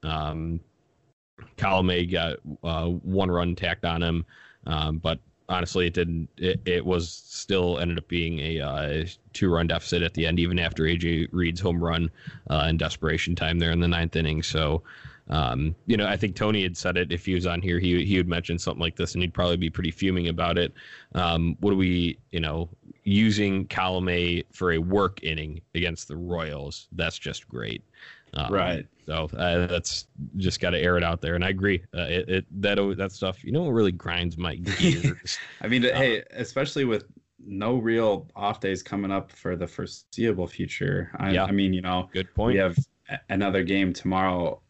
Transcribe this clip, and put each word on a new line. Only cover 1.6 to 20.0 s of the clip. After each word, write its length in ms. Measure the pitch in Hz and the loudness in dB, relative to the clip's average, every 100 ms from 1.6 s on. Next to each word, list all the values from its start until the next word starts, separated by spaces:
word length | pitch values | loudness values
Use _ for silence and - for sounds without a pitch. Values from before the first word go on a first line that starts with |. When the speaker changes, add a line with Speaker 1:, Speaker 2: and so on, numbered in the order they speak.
| 98 95 92 90 87 | 2 4 4 2 2
Speaker 1:
got, 260 | 90 82 73 - 73 82 | 0 0 -2 -8 -8 -4
uh, 220 | 80 85 | -2 0
one 440 | 87 - 95 92 | -2 0 2 2
run 240 | 87 87 85 | 2 0 0
tacked 300 | 90 87 85 | -2 -2 -2
on 180 | 82 | 0
him, 220 | 85 82 82 - - - - | 0 0 -4 -12 -20 -16 -4
um, 320 | 78 76 80 | -2 -2 -2
but 220 | 80 80 _ _ _ | -2 -4 _ _ _
honestly, 380 | 92 85 95 87 | -2 0 0 0
it 80 | |
didn't. 340 | 85 85 82 78 - | 2 0 -2 -6 -4
It, 220 | 90 - - | 0 0 0
it 180 | 87 | 0
was 240 | 87 90 82 | 2 0 0
still 680 | - - - - 98 87 82 | -8 -14 -14 -2 2 2 0
ended 180 | 85 85 | 0 -2
up 80 | - | -2
being 320 | 87 82 82 | -2 0 -2
a, 200 | 76 82 | -4 -4
uh, 440 | 71 69 73 73 82 - - | -4 -4 -2 -2 -4 -8 -16
two-run 340 | - 98 85 85 | 0 2 4 2
deficit 340 | 82 - 87 | 0 0 0
at 120 | 82 - | 0 0
the 100 | 82 | 0
end, 140 | 82 | 2
even 180 | 85 87 | 2 2
after 280 | 85 - 80 | 0 0 0
A 80 | 85 | 2
J 300 | 85 82 82 | 0 0 0
Reed's 280 | 90 87 85 | 0 0 0
home 220 | 95 85 | 0 0
run, 260 | 85 82 82 - - - - | 0 0 0 -4 -16 -14 -2
uh, 160 | 76 76 | 0 2
in 80 | 82 | 2
desperation 580 | 80 - 80 78 - 85 | 0 -2 -2 0 0 0
time 240 | 85 82 | 0 2
there 120 | 85 | 2
in 80 | 82 | 2
the 80 | 87 | 2
ninth 280 | 87 82 80 | 2 0 0
inning. 260 | 80 78 | 0 0
So, 400 | 78 80 78 78 - - - - - | -2 0 0 0 -4 -20 -20 -20 -4
um, 460 | 78 67 60 76 85 - | 0 0 0 -2 -4 0
you 100 | 110 | 2
know, 100 | 101 | 2
I 100 | 98 | 0
think 180 | 110 87 | -2 0
Tony 280 | 107 107 | 0 2
had 120 | 92 87 | 0 -2
said 200 | - 90 | -2 0
it. 140 | 87 | 0
If 140 | 85 - | -2 0
he 100 | 90 | 0
was 100 | 90 | 0
on 160 | 85 | -2
here, 180 | 92 87 | 0 0
he, 240 | 90 87 85 | 4 2 4
he 120 | 95 | 2
would 100 | 87 | 2
mention 280 | 85 85 85 | 0 -2 -4
something 240 | - - | -4 -2
like 140 | 85 - | -4 -2
this, 180 | 85 | -4
and 80 | - | -2
he'd 120 | 90 | -2
probably 240 | - 90 87 | 0 0 2
be 120 | 85 | 0
pretty 220 | 78 87 | -2 -4
fuming 380 | 80 | -2